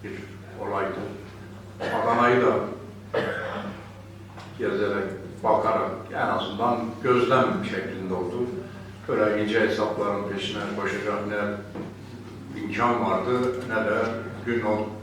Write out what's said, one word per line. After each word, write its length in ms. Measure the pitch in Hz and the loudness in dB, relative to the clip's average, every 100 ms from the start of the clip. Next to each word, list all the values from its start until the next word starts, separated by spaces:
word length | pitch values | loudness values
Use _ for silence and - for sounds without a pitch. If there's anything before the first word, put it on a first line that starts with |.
bir 80 | 101 95 98 - 98 95 | -10 -10 -10 -14 -14 -8
olaydı. 340 | 101 98 98 98 98 101 - - - - - - - - | -4 -2 -2 -2 -6 -8 -12 -14 -14 -14 -14 -6 -2 2
Adana'yı 380 | - - 123 127 | 4 6 8 8
da 120 | 117 107 - - - - - - - - - 104 - - - - - - - - - - | 8 4 0 -6 -12 -14 -2 0 0 -2 -4 -6 -6 -10 -14 -16 -16 -16 -16 -14 -14 -2
gezerek, 440 | 107 98 104 101 95 95 - - | 0 2 2 2 -2 -4 -10 -2
bakarak 480 | - - - 113 - 120 - | 4 4 4 2 0 -4 -6
en 140 | - 123 | -2 0
azından 500 | - - 101 120 117 113 - | 0 -2 0 2 2 0 -2
gözlem 640 | 127 123 120 127 104 95 98 | 4 6 6 6 6 2 0
şeklinde 420 | 98 95 90 92 | -2 -4 -4 -4
oldu. 240 | 92 90 120 123 - - - - - - | -2 -2 -2 -2 -4 -8 -12 -14 -12 -2
Böyle 360 | 113 107 107 | 2 4 2
ince 160 | 104 113 | 2 4
hesapların 680 | 107 107 107 - 101 101 98 | 4 4 0 0 0 0 -2
peşine 320 | 98 90 104 101 104 | -4 -4 -4 -4 -2
koşacak 460 | 98 104 101 104 104 | -2 -2 -2 -2 -2
ne 140 | 104 104 101 - - - - - - - - - 120 | -2 -2 -4 -8 -10 -10 -10 -14 -14 -14 -12 -10 -8
imkan 440 | 107 104 120 117 113 | -4 2 4 4 4
vardı 360 | 113 123 123 123 127 127 | 2 2 2 2 0 0
ne 60 | 110 | 0
de 220 | 104 107 117 113 101 98 120 | 2 2 2 -2 -6 -6 0
gün 200 | 117 107 | 0 2
o 220 | 107 104 104 | 0 -2 -6